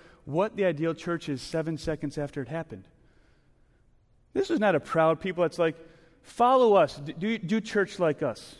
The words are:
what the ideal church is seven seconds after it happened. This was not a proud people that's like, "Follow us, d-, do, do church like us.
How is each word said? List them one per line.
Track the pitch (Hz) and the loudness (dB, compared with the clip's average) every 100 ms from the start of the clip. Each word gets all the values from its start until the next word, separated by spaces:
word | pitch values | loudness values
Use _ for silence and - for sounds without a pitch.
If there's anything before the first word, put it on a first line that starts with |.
| - _ - | -20 _ -4
what | 151 214 - | -2 0 0
the | 185 | 0
ideal | 151 165 | 0 -2
church | 160 175 165 - | -2 -4 -4 -4
is | 135 | -6
seven | - 165 160 156 | -4 -4 -4 -4
seconds | - 156 143 151 | -4 -4 -6 -6
after | 143 147 | -6 -8
it | 123 | -8
happened. | 165 165 98 - _ _ _ _ _ _ _ _ _ _ _ _ _ _ | -8 -10 -14 -18 _ _ _ _ _ _ _ _ _ _ _ _ _ _
This | - 392 | -4 0
was | 311 | 2
not | 208 156 | 2 2
a | |
proud | - 160 160 160 | 0 2 2 2
people | 196 175 | -2 0
that's | 165 - | 0 0
like, | 165 160 - - _ _ | -2 -2 -14 -20 _ _
"Follow | - - 247 262 240 | -8 2 4 6 6
us, | 196 151 - | 6 4 0
d-, | 143 | -12
do, | 165 208 226 | -6 -4 -2
do | 165 220 | 0 -2
church | 214 208 185 - | 0 0 0 0
like | 170 147 | 0 0
us. | 143 107 - | -4 -6 -12